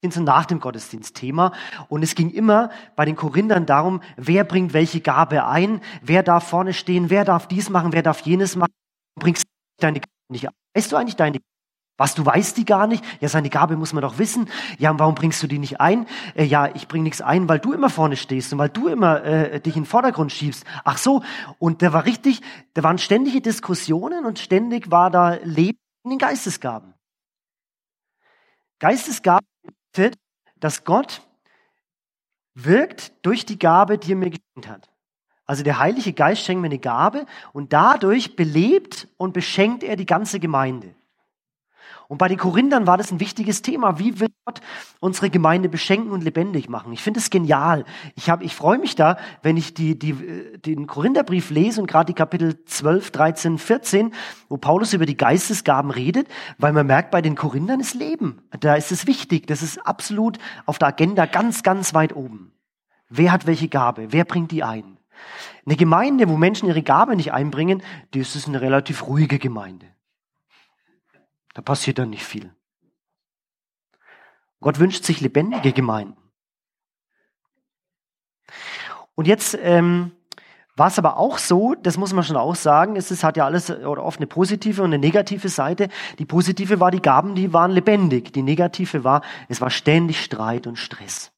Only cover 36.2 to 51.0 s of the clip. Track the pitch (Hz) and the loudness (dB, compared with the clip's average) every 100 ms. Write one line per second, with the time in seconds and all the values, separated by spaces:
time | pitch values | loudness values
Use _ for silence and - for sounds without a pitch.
36.2 | 151 165 - 185 170 139 127 120 175 262 | 2 2 -2 -4 -2 -4 -4 0 0 0
37.2 | 294 - - 139 143 147 208 285 196 240 | -12 -18 -16 -14 0 4 6 4 2 0
38.2 | - - 160 147 202 381 - - - _ | -2 -2 0 2 4 2 0 -18 -18 _
39.2 | 185 180 175 - 202 240 - 214 190 170 | -6 -4 -4 0 0 0 -6 -6 0 -2
40.2 | 208 202 165 147 131 127 95 _ _ _ | -2 -6 -2 0 0 -4 -12 _ _ _
41.2 | _ _ _ _ _ _ - - _ 143 | _ _ _ _ _ _ -20 -20 _ 0
42.2 | 185 190 185 175 269 277 185 180 208 175 | 2 2 0 2 4 4 4 2 2 -4
43.2 | 196 - 208 196 - 320 226 156 214 190 | -6 -4 -4 -4 -4 0 0 0 -2 0
44.2 | 220 _ - - - - - _ 185 185 | -4 _ -16 -14 -16 -18 -18 _ -4 -2
45.2 | 196 180 160 175 185 165 - 196 226 196 | 0 2 4 2 0 -4 -2 -2 -2 -4
46.2 | 160 165 185 170 127 117 117 117 - 214 | -4 -2 -2 -4 -6 -10 -10 -8 -6 -4
47.2 | - 190 160 147 156 160 - - 151 - | -2 0 2 2 2 0 -4 -16 -18 -8
48.2 | - 170 175 - 151 240 381 - 156 175 | 0 0 -2 -2 2 2 0 2 4 2
49.2 | - - 156 165 156 - 160 156 156 139 | -6 -4 0 0 -2 -4 -2 -2 -4 -6
50.2 | 180 - - - 156 156 147 - | -10 -14 -16 -12 -6 -6 -6 -2